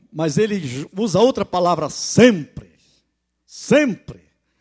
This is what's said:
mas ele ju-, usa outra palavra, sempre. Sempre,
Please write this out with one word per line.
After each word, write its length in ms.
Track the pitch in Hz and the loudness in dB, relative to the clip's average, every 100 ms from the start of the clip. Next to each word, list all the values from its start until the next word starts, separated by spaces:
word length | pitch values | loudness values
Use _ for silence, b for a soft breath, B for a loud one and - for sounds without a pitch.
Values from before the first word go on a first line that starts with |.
| _ | _
mas 260 | 151 160 143 | -6 -4 0
ele 220 | 214 202 | 0 -2
ju-, 300 | 143 127 151 190 | -6 -10 -10 -6
usa 220 | 220 170 | -2 2
outra 260 | 240 262 | 2 2
palavra, 460 | - 180 175 165 151 | -4 -2 0 0 -4
sempre. 880 | - - - 247 190 139 - - _ _ _ _ _ _ _ | -8 -2 4 4 4 -4 -16 -20 _ _ _ _ _ _ _
Sempre, 800 | _ - - 277 285 165 - 104 _ _ _ _ | _ -18 0 2 2 -2 -12 -20 _ _ _ _